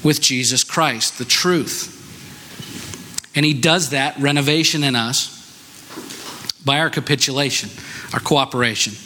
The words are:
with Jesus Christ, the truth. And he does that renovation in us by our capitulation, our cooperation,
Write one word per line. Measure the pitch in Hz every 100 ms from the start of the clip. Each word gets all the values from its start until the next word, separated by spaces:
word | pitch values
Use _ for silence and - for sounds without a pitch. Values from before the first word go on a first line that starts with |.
with | 151 143
Jesus | - 127 120 127
Christ, | - - 156 117 - -
the |
truth. | 123 - 180 175 120 - - - - - - - - - - - - - - - - -
And |
he | 151
does | 143 131 175 147
that | 135 143 -
renovation | 139 143 139 156 160 160
in | 143
us | 123 113 135 - - - - - - - - - - - - - -
by | 139 143
our | 160
capitulation, | - 127 139 - 135 139 - - - - - -
our | -
cooperation, | - 147 135 127 120 107 - 104